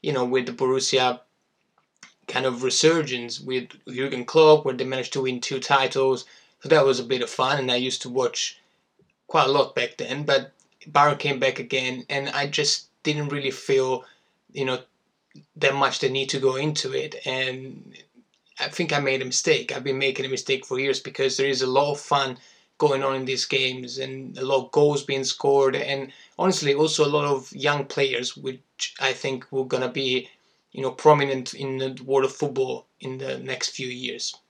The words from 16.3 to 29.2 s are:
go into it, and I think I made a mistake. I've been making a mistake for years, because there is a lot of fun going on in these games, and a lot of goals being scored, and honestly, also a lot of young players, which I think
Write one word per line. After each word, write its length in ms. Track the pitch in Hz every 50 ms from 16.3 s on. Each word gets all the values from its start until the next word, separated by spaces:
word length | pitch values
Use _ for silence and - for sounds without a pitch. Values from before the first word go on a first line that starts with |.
| - 139
go 160 | 131 135 131
into 380 | 131 147 156 151 151 - 131 135
it, 240 | 131 - - - - -
and 680 | 139 131 131 131 131 127 131 131 131 - - - - - - - _ _ - _ _ _ _ _ _ _
I 120 | - 139 147
think 240 | - - 175 151 147
I 60 | 143
made 220 | 139 135 131 131
a 40 | 131
mistake. 500 | 127 127 - - - - 151 - - 131
I've 80 | 135 127
been 140 | 139 131
making 280 | 135 135 135 127 135 131
a 40 | 131
mistake 360 | 135 123 - - 135 131 -
for 140 | - 131 131
years, 220 | 135 139 131 -
because 340 | - - - - 135 135 127
there 140 | - 139 139
is 120 | 135 127
a 60 | 131
lot 240 | 127 127 135 143 147
of 80 | 147 147
fun 380 | - - 147 139 135 131 123 - - - _ _ _ _ _
going 260 | _ 151 147 139 135 139
on 140 | 135 135
in 80 | 131 131
these 180 | 127 135 127 -
games, 540 | - 135 131 131 127 127 127 123 120 120
and 400 | 131 131 131 131 135 135 - -
a 80 | 131 131
lot 180 | 131 139 131 123
of 80 | -
goals 320 | - 151 147 147 147 143 -
being 220 | - 135 135 131
scored, 500 | - - - - 139 139 139 135 131 127
and 380 | 139 135 143 139 135 135 135 - - - _ _ -
honestly, 340 | 175 185 185 - 151 143 139
also 320 | 143 156 156 156 - 151
a 60 | 143
lot 140 | 147 147 143
of 260 | 143 143 131 131 -
young 320 | - 139 135 143 147 143 139
players, 540 | - - 143 139 135 127 117 123 - -
which 580 | 147 143 131 127 127 _ _ _ - - - - -
I 100 | 135 131
think 340 | 127 -